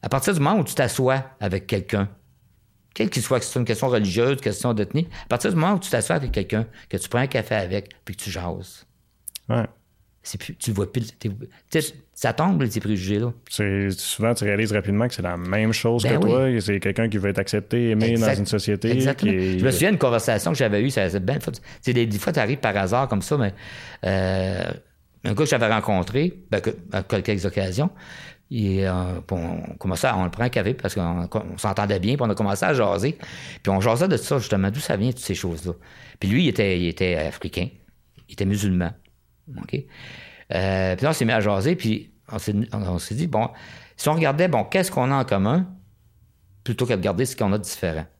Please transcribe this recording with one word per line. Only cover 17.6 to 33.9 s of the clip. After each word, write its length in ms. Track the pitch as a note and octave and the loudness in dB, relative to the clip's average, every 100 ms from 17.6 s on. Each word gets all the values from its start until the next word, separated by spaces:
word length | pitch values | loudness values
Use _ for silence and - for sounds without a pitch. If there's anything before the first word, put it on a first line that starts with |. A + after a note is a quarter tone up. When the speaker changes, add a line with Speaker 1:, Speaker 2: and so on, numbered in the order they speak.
| G2 A#2+ A#2+ | 0 0 2
Speaker 2:
aimé 180 | G#2+ A2+ | 2 4
dans 180 | A#2 A2 | 4 2
Speaker 1:
Exact. 120 | G#2+ | 2
Speaker 2:
une 60 | G2+ | 0
société, 440 | G#2+ G#2 G#2 A2+ | 0 0 0 2
Speaker 1:
Exactement. 420 | B2 C3 C3+ - | 2 2 2 0
Speaker 2:
qui 60 | F#2+ | 2
est 200 | F#2+ F#2 | 2 2
Speaker 1:
Je 60 | |
me 60 | - | 2
souviens 200 | - F3+ | 4 2
d'une 80 | G#3 | 4
conversation 520 | C3+ A#2 - A2 - | 4 2 2 0 2
que 60 | D#3 | 2
j'avais 240 | A#2+ G2+ | 2 4
eue, 80 | B2 | 2
ça, 180 | C3 F#2+ | 2 0
c'est 160 | F#2+ | 0
bien 120 | F#2 C#3+ | -2 -2
le 40 | |
fun. 120 | - | -4
Tu 80 | C#3 - - | -8 -14 -8
sais, 120 | - | 0
des, 120 | B2 A#2 | 2 2
des 120 | G2+ | 0
fois, 140 | - | 0
t'arrives 260 | D3+ G#2+ C3+ | 0 0 0
par 180 | A2+ G2+ | 0 0
hasard 320 | F#2+ A#2 C3+ | 2 2 2
comme 140 | G#2 | -2
ça, 160 | F2+ D3 | 0 0
mais, 160 | G#2+ F#2+ - - - - | 0 -2 -14 -16 -18 -6
euh, 680 | F#2 F#2+ F#2+ F#2+ F#2 F#2 E2+ - _ _ _ _ | 0 2 2 0 0 -2 -4 -8 _ _ _ _
un 60 | - | -4
gars 120 | G2+ | 0
que 20 | D3+ | 2
j'avais 260 | C3+ A2+ | 4 4
rencontré, 720 | A2 G#2 G2 F2+ A#2 E3+ - - | 2 2 0 0 0 0 -2 -4
ben, 100 | - | -2
que, 100 | - - - | -2 -6 -6
à 100 | F#2+ | -6
quelques 420 | F#2+ G#2+ F#2 G#2 F#2+ | -2 -2 0 -2 -2
occasions, 440 | G2 F#2+ F#2 D#3+ - - - - - _ | -2 -2 0 -2 -2 -20 -18 -20 -20 _
et, 320 | - G2+ F#2+ F#2+ | -2 0 2 2
euh, 60 | F#2 F2+ F2+ - | 0 -2 -4 -4
puis 80 | |
on, 360 | F#2 E2+ E2+ E2 | -4 -4 -6 -8
on 40 | - | -8
commençait 320 | F#2+ F#2 C3 | -4 0 0
à, 80 | G#2+ | 0
on 60 | |
le 60 | F#2 | -2
prend 140 | - | 0
un 60 | A#2+ | -2
café 240 | A#2+ G2 | 0 -2
parce 200 | B2 G2 | -2 -4
qu'on, 320 | G2+ F2 F2 F2 | -2 -2 -2 -2
on 240 | G#2+ F#2 F2+ | -4 -6 -6
s'entendait 420 | G#2+ F#2+ G#2 G2+ | -4 -2 0 0
bien, 180 | F#2+ C#3 | 0 0
puis 60 | |
on 60 | A#2+ | 0
a 60 | |
commencé 320 | A2 G#2 G2+ - | 0 0 0 0
à 80 | |
jaser. 420 | C#3+ G#2 F#2 A#2+ D#3+ - - - - | 2 2 2 -2 -4 -12 -16 -16 -8
Puis 80 | - | 0
on 100 | F#2+ | 2
jasait 280 | A#2 | 4